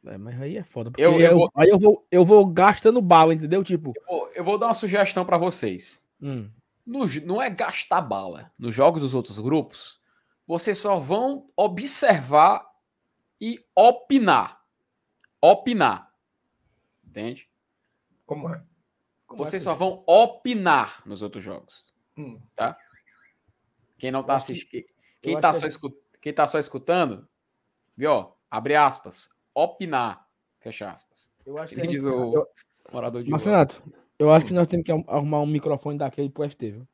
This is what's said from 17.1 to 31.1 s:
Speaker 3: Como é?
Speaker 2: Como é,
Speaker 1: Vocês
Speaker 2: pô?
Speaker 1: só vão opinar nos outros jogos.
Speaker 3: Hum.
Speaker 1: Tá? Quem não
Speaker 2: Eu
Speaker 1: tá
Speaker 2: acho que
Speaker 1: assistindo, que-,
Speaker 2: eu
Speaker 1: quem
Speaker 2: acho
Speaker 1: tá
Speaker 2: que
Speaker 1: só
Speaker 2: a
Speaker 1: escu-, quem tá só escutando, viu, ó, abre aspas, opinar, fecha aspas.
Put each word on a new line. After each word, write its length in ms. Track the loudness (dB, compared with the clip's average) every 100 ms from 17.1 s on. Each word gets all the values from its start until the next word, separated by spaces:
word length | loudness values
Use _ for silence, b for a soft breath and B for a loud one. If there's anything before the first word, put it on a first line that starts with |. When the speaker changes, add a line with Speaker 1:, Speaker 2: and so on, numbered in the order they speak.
| -14 -14 -14 _ _ _ _ _ _ _ _ _
Speaker 3:
Como 240 | -10 -10
é? 120 | -12 _ _ _ _ _ _ _
Speaker 2:
Como 160 | -12
é, 40 | -10
Speaker 1:
Vocês 180 | -8
Speaker 2:
pô? 60 | -8
Speaker 1:
só 40 | -4
vão 280 | -6 -6 4
opinar 960 | 4 4 0 -8 -4 0 0 -2 -10 -18
nos 160 | -14
outros 220 | -14 -14
jogos. 500 | -16 -18 _ _ _ _ _ -20
Speaker 3:
Hum. 240 | -20 -20 _ -8
Speaker 1:
Tá? 220 | -8 -8 _ _ _ _ _ _ _ _ _ _ _ _
Quem 140 | -8
não 80 | -8
Speaker 2:
Eu 60 | -4
Speaker 1:
tá 100 | -4
Speaker 2:
acho 120 | -4
que 40 |
Speaker 1:
assistindo, 160 | -14 -14
que-, 60 | -16 -18
Speaker 2:
eu 320 | _ _ _
Speaker 1:
quem 120 | -8 -2
Speaker 2:
acho 60 |
Speaker 1:
tá 100 | -2
Speaker 2:
que 60 | -2
Speaker 1:
só 60 | -6
Speaker 2:
a 20 |
Speaker 1:
escu-, 280 | -10 -14 -16 _ _
quem 120 | -12
tá 120 | -4 -2
só 120 | -2
escutando, 680 | -6 -12 -4 -2 -2 -6 _ _ _ _ _ _ _ -8
viu, 160 | -2
ó, 220 | -2 -4 _ _
abre 240 | -10 -2 2
aspas, 540 | 2 -2 -18 -20 -20 _ _ -4
opinar, 720 | -4 -4 -8 -6 -6 -10 _ _ _ _
fecha 300 | -20 -16 -16
aspas. 420 | -16 _